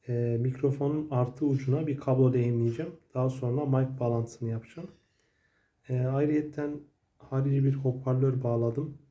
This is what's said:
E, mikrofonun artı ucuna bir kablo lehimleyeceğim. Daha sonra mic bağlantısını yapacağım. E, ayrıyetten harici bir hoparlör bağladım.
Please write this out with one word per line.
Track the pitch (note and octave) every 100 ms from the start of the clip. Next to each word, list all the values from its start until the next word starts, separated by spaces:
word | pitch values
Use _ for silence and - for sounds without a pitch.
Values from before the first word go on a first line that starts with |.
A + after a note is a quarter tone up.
| -
E, | A#2+ A#2+ A#2
mikrofonun | B2+ C3 C#3+ C3+ C#3 D3+ D3+
artı | C3 B2 - D3
ucuna | C3 - C#3 D#3
bir | C3+
kablo | - C3 B2+
lehimleyeceğim. | B2 A#2+ A#2 A#2 A#2 F3 - _
Daha | B2+ C3
sonra | B2+ B2 B2+ D3
mic | C3 C3 -
bağlantısını | A#2+ A#2 A#2 - A#2
yapacağım. | A2+ - - F3+ - _ _ _ _ _ _ _ _ -
E, | B2+
ayrıyetten | B2+ C3+ D3+ D3+ D3+ - D3 D3 - _ _ _
harici | - C3+ C#3 C#3
bir | C3+
hoparlör | C3+ C3 B2 - B2+ C3+ B2+
bağladım. | A#2+ A#2 A#2 A#2 D#3+ - -